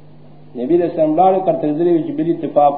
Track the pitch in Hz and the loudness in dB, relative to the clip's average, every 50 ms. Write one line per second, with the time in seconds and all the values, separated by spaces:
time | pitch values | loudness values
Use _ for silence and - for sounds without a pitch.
0 | - - - - - - - - - - - 123 123 135 170 175 175 160 - 165 | -20 -20 -20 -20 -20 -20 -20 -20 -20 -18 -12 -8 -4 0 0 0 0 -2 -2 0
1 | 156 156 151 165 185 190 190 185 - 170 156 - 156 151 151 156 175 175 170 156 | 0 0 2 2 4 4 2 2 0 -2 -2 -2 -2 -4 -2 0 0 2 2 0
2 | 143 113 139 151 160 165 160 - 151 135 - 147 147 143 143 | 0 -4 -6 -4 -2 -4 -4 -4 -4 -2 2 2 2 2 4